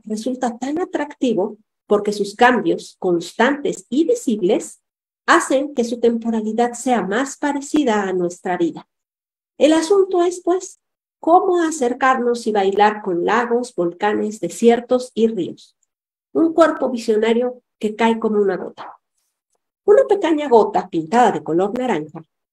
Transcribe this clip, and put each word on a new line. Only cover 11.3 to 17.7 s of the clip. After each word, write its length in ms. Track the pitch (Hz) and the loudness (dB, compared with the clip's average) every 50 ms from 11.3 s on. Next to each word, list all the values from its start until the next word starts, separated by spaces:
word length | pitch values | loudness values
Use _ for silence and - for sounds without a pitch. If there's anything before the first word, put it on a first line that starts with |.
| 330 370 392 381 359 349 | 4 4 4 4 0 2
acercarnos 840 | 330 320 311 - 254 240 254 254 277 262 262 233 240 240 240 233 - 226 | 0 0 -2 0 -2 -2 0 2 2 2 2 2 2 0 -2 -2 -2 -2
y 40 | |
bailar 480 | 214 208 190 190 196 196 202 214 208 208 | 0 0 0 2 2 4 4 2 2 0
con 240 | - 202 180 170 175 | -6 -4 -4 -2 0
lagos, 480 | 185 202 233 247 233 233 240 240 - - | 0 0 0 0 0 -2 -2 -2 -4 -4
volcanes, 640 | - 175 170 175 - - 208 214 214 208 214 208 - | -2 -2 -2 -2 -2 -2 -2 0 0 -2 -4 -6 -6
desiertos 720 | - 170 - - 233 233 233 240 233 - 254 247 247 - - | -8 -8 -4 2 4 4 4 4 0 -2 -2 -2 -2 -4 -2
y 140 | 208 226 226 | 0 0 0
ríos. 480 | 226 196 160 - - - - _ _ _ _ _ _ _ _ _ _ _ _ _ | 0 -2 -6 -6 -8 -14 -20 _ _ _ _ _ _ _ _ _ _ _ _ _
Un 200 | - 269 320 330 | 0 0 2 2
cuerpo 380 | 320 349 330 302 - - 269 247 | 4 4 4 4 2 0 -4 -4
visionario 720 | 247 226 - - 214 214 220 226 233 233 247 247 247 - _ _ | -4 -4 -2 0 0 2 2 2 2 2 0 -2 -4 -8 _ _